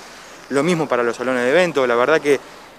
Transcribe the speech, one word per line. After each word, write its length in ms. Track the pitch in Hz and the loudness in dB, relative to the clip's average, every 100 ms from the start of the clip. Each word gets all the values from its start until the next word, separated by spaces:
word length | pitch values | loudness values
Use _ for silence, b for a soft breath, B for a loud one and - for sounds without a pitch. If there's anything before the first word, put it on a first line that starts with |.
| B B B B - | B B B B -6
Lo 120 | 135 | -2
mismo 240 | 160 170 139 | 0 -2 -2
para 160 | 123 | -2
los 140 | 120 113 | -2 -4
salones 260 | 123 127 | -4 -2
de 80 | 123 | 2
eventos. 360 | 165 180 143 127 | 2 2 0 0
La 80 | 117 | 2
verdad 240 | 127 156 | 2 2
que 180 | 147 131 B B B | 2 0 B B B